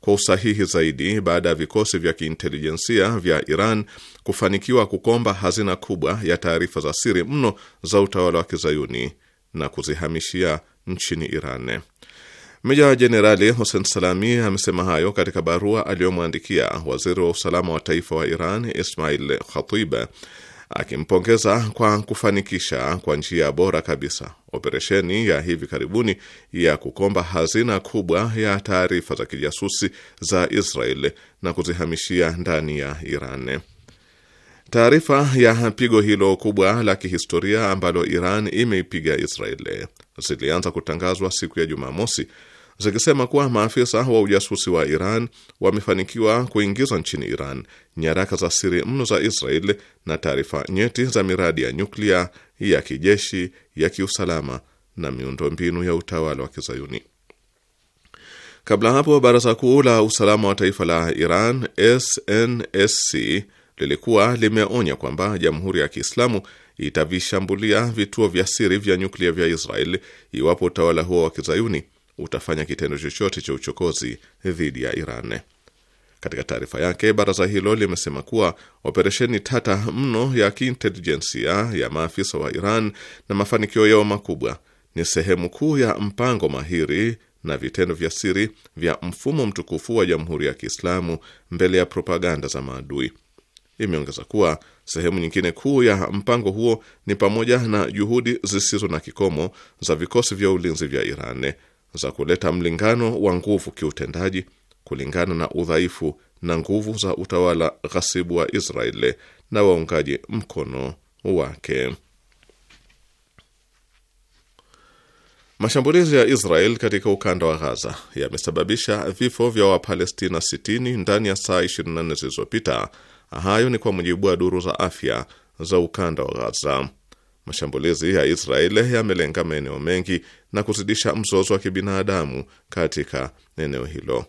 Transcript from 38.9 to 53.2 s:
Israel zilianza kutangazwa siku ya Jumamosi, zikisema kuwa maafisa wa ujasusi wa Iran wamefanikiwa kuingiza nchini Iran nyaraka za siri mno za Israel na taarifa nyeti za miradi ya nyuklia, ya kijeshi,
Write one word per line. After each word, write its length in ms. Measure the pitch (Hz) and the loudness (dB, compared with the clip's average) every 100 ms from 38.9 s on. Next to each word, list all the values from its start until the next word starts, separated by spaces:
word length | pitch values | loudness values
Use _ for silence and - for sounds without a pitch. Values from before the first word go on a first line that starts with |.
| 90 78 73 | -4 -2 -2
Israel 680 | 73 - - - - - - _ - - | -2 -6 -8 -8 -8 -10 -10 _ -20 -10
zilianza 520 | - 71 67 85 90 | -6 -4 -2 0 -2
kutangazwa 600 | 82 - 80 90 92 92 | -6 -6 -4 -2 -2 -2
siku 280 | - 85 - | -4 -6 -4
ya 60 | 82 | -4
Jumamosi, 600 | 76 65 76 113 - - - - - - _ | -4 -6 -4 -4 -4 -6 -12 -20 -20 -20 _
zikisema 480 | 101 104 165 135 123 | -2 0 2 2 2
kuwa 220 | 143 139 | 2 2
maafisa 500 | 117 110 - 120 113 | 2 2 2 2 2
wa 220 | 127 113 | 4 4
ujasusi 480 | 101 98 - 101 - | 6 2 2 -4 0
wa 160 | 85 71 | 2 2
Iran 420 | 78 90 113 117 - - - | 0 0 -2 -4 -10 -20 0
wamefanikiwa 840 | 95 104 104 92 95 117 110 113 123 | 0 2 0 0 -2 0 2 2 2
kuingiza 520 | 110 104 101 131 101 | 2 2 2 0 0
nchini 280 | - 78 52 | -2 -6 -4
Iran 360 | 58 69 67 55 - _ - | -6 -6 -8 -12 -20 _ -4
nyaraka 400 | 80 80 95 92 | 0 0 0 0
za 140 | 90 | 0
siri 320 | - 98 87 | 0 2 0
mno 200 | - 135 | 0 -2
za 160 | 123 92 | 0 2
Israel 540 | 98 - 65 76 98 101 - _ - | 2 -2 0 0 0 -4 -4 _ -8
na 120 | 78 | -4
taarifa 460 | - 67 71 73 - | -2 -2 -2 -6 -4
nyeti 360 | 92 117 113 | -2 -2 0
za 180 | 127 113 | 0 0
miradi 400 | 92 92 87 82 | 0 2 0 0
ya 100 | 62 | -2
nyuklia, 560 | 69 101 - 104 90 90 - _ _ | -2 -6 -2 2 2 2 -8 _ _
ya 220 | 101 76 | 0 2
kijeshi, 720 | - 67 87 101 | 0 -2 4 4